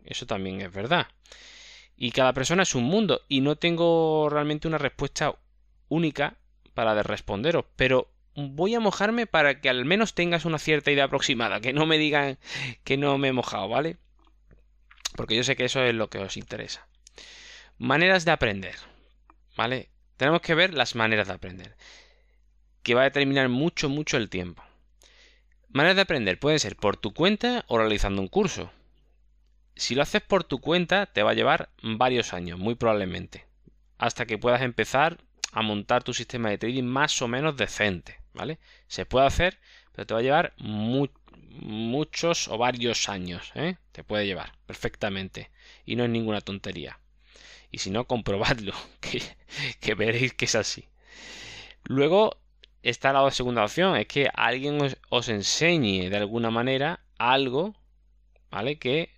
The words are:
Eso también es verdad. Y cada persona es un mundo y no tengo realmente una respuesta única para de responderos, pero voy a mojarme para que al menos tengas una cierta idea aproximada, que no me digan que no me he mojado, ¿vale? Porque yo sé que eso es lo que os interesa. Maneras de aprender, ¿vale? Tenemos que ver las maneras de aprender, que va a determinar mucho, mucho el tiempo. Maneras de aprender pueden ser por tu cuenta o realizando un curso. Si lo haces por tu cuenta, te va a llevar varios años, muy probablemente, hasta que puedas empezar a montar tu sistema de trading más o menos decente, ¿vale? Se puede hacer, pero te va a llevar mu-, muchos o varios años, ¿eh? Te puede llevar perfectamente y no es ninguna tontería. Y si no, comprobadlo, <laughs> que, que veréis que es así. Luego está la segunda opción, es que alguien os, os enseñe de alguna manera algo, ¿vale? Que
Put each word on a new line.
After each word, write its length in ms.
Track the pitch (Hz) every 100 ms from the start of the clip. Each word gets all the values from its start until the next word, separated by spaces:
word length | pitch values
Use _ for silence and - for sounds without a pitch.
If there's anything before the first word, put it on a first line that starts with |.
Eso 220 | - - 123
también 360 | 104 95 95
es 100 | 95
verdad. 360 | 95 117 170 - _ _ - - - - - - -
Y 160 | 120
cada 220 | 131 131
persona 300 | 131 131 180
es 120 | 185 131
un 80 |
mundo 380 | 120 208 196 120 -
y 120 | 135
no 180 | 139 151
tengo 720 | 170 170 170 165 160 156 151
realmente 380 | 147 147 151 165
una 100 | 156
respuesta 580 | 139 - 143 - 151 - _ _ _ _ -
única 460 | 156 160 139 147 - _ _ _
para 220 | - 113 107
de 80 |
responderos, 640 | 101 104 - 98 151 139 - -
pero 360 | 127 131 - _ _ -
voy 400 | 139 143 190 233
a 60 |
mojarme 460 | 214 - 208 233 220
para 320 | 160 143 135
que 100 | 135
al 160 | 127 139
menos 280 | 202 220
tengas 320 | - 175 170 165
una 140 | 156
cierta 320 | - 151 147
idea 140 | 143 135
aproximada, 540 | 139 - 120 113 101
que 140 | 127
no 120 | 143 156
me 120 | 156
digan 400 | 151 143 139 131 - - 135 117
que 140 | - 135
no 200 | 143 139
me 120 | 135
he 40 |
mojado, 340 | 127 - 110 98
¿vale? 300 | 123 160 175 _ _ _ _ _ - _ _ _ - - -
Porque 200 | 117 113
yo 80 |
sé 120 | 127 131
que 100 | 123
eso 180 | 135
es 100 | 127
lo 160 | 113 104
que 100 | 104
os 180 | 98 104
interesa. 500 | - 113 104 - - _ _ - - - - - - -
Maneras 480 | 127 143 180 190 165
de 60 |
aprender, 440 | 151 117 98 92 - - _ _ _ _ _ _ -
¿vale? 320 | 113 127 - _ _ -
Tenemos 240 | 135 165
que 140 | - 160
ver 180 | 190
las 220 | 151 120 117
maneras 320 | 110 107 95
de 60 |
aprender, 420 | 95 95 92 90 - - - _ _ _ _ _ _ _ _
que 120 | - 120
va 60 |
a 40 | 135
determinar 440 | 139 139 139 131
mucho, 400 | 123 170 - 147
mucho 280 | 147 151 135
el 120 | 101
tiempo. 340 | 90 90 82 - _ _ _ _ _ _ _ _ _ _
Maneras 280 | 131 165 185
de 40 |
aprender 380 | 190 151 98 90
pueden 200 | 143 156
ser 160 | 101 -
por 220 | 101 98
tu 160 | 104
cuenta 520 | - 180 214 240 247 -
o 100 | 117
realizando 440 | 110 104 101 98
un 60 | 95
curso. 440 | 190 196 - 87 - _ _ _ _ _ _ _ _ _ -
Si 200 | - 123
lo 60 |
haces 200 | 151 214
por 220 | - 190
tu 160 | - 131
cuenta, 460 | 143 180 170 190 202
te 180 | 101
va 80 | 107
a 40 | 113
llevar 340 | 120 165 - _
varios 520 | 113 110 127 123 -
años, 260 | 90 87 90
muy 160 | 104 117
probablemente, 720 | 117 107 92 92 - - - _ _ _ _ -
hasta 280 | 113 - 110
que 120 | 107
puedas 240 | 120 123
empezar 560 | 127 113 107 127 160 170 _ _ -
a 100 | 110
montar 420 | 110 104 98 123
tu 100 | -
sistema 360 | 123 117 123 113
de 80 | 101
trading 260 | 117 131
más 380 | 123 135 147 -
o 60 | 120
menos 280 | 123 156 135
decente, 640 | 98 - 107 87 - - -
¿vale? 260 | - 117 165 _ - _
Se 180 | - 95
puede 220 | 127 135
hacer, 320 | - 175 - _ - _
pero 120 | - 104
te 80 |
va 60 | 113
a 40 |
llevar 300 | 127 151 175 -
mu-, 500 | 110 107 110 131 139 - _ - - -
muchos 840 | - 107 113 135 151 - 170 165 -
o 100 | 110
varios 520 | 120 123 120 110 -
años, 420 | 98 90 85 - 120
¿eh? 220 | 160 180 _
Te 120 | -
puede 220 | - 107 101
llevar 280 | 87 - - -
perfectamente 840 | - 117 - 107 98 95 - - _ - - -
y 100 | 113
no 80 |
es 60 | 120
ninguna 320 | 117 110 104
tontería. 580 | 98 98 104 82 65 - _ _ _ - - - _
Y 80 | -
si 120 | 95
no, 140 | 107 123
comprobadlo, 680 | 120 101 98 117 127 98 - -
<laughs> 120 | _
que, 220 | - 127 - - - - 135 -
que 140 | -
veréis 400 | 101 107 120 127
que 120 | - 120
es 100 | 110
así. 320 | - - - _ _ - - - - - - - -
Luego 520 | 131 147 190 220 - _ _ _ _
está 320 | 120 117 135
la 160 | 139 139
segunda 320 | - 123 120
opción, 340 | 104 - 190 131
es 100 | 107
que 220 | 143 135
alguien 480 | - 117 131 143 147
os, 160 | 139 - _
os 200 | 120 117
enseñe 800 | 104 95 - 165 170 107 95 92
de 80 | 101
alguna 320 | 104 117 117
manera 520 | 117 127 131 147 175 _ -
algo, 580 | 120 135 135 131 202 - _ _ _ _ _ _ _
¿vale? 300 | 92 123 151
Que 320 | 123 151 175